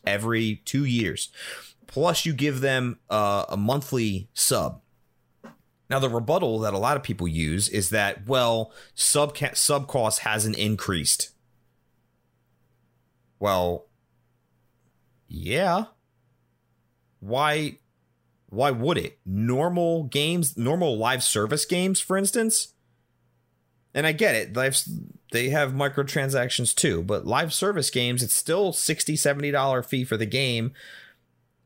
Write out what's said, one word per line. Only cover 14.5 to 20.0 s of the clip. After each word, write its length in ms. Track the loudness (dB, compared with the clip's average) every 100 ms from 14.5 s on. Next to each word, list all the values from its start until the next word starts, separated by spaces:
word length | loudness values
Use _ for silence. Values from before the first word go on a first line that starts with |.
| _ _ _ _ _ _ _ -14
yeah. 600 | -10 -4 0 2 0 -2 _ _ _ _ _ _ _ _ _ _ _ _ _
Why, 600 | -4 0 2 0 -2 -8 _ _ _ _ _ _ _
why 240 | 0 0
would 260 | 2 0 0
it? 220 | -2 -8 -6
Normal 800 | -2 0 2 2 2 2 0